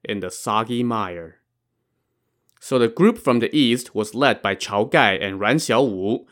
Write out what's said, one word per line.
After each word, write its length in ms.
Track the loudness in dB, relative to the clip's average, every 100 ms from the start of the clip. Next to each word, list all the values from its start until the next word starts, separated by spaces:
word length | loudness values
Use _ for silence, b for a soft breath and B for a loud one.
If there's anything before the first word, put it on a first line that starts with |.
in 160 | -8 -6
the 100 | -6
soggy 520 | -8 -2 0 0 -2
mire. 580 | -2 -2 -4 -8 -14 -20 _ _ _ _ _ _ _ _ _ _ _ _
So 180 | -2 2
the 100 | 2
group 280 | 4 2 2
from 220 | 0 0
the 160 | 2 2
east 380 | 2 2 -2
was 200 | -6 -4
led 280 | 0 0 2
by 120 | -2
Chao 300 | -4 -2 -2
Gai 300 | 2 4 4
and 260 | 2 -4 -2
Ran 160 | 0 0
Xiaowu, 720 | 2 2 0 0 -2 -4 -6